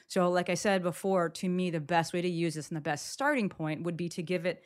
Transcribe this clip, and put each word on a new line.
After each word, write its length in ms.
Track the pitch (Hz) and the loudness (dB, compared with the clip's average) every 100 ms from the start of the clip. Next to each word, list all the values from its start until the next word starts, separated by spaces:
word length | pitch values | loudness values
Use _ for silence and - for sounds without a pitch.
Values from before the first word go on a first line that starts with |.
| - | -4
So 240 | 196 180 | 2 4
like 180 | 175 175 | 2 2
I 60 | 175 | 0
said 260 | 214 190 | 2 2
before, 480 | 175 165 196 190 165 | 2 -2 2 2 2
to 180 | - 185 | 0 0
me, 220 | 180 180 | 0 0
the 100 | 165 | -2
best 320 | 143 170 160 | 2 2 2
way 120 | 180 | 0
to 60 | 180 | 0
use 260 | 165 170 151 | 0 0 -2
this 140 | - | -6
and 80 | 160 | -4
the 40 | |
best 300 | 156 147 - | -2 -4 -6
starting 380 | - 277 285 196 | -2 0 2 0
point 340 | - 156 156 | -2 -4 -2
would 140 | 170 170 | -4 -4
be 120 | 170 | -4
to 140 | - | -4
give 240 | 165 180 175 | -2 -2 -2
it 160 | - | -4